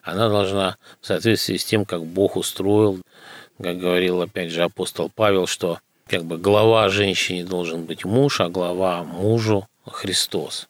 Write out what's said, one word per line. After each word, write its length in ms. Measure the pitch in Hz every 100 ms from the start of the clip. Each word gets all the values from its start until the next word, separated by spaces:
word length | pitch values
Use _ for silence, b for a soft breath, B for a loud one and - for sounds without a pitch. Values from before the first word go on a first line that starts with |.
Она 260 | - 90 113
должна 480 | 104 95 98 95 - B B
в 60 | -
соответствии 500 | 92 107 107 - 92
с 80 |
тем, 200 | - 110
как 200 | 98 87
Бог 320 | 82 90 98 95
устроил, 640 | - - 95 104 107 92 - B B B B _
как 160 | 92 87
говорил, 420 | 90 90 92 90
опять 300 | 87 95 85
же, 120 | 82
апостол 480 | 85 - 92 - 76
Павел, 320 | - 107 98 90
что 320 | - 90 82 _ _ _
как 180 | 90
бы 120 | 82 82
глава 500 | 92 104 110 113 101
женщине 540 | 98 101 90 - 90
должен 400 | 87 92 85 85
быть 200 | 82 80
муж, 360 | 92 113 139 -
а 80 | 87
глава 520 | 90 87 90 95 87
мужу — 640 | 82 87 104 113 110 101 92 _ -
Христос. 800 | - 98 90 - 95 73 - -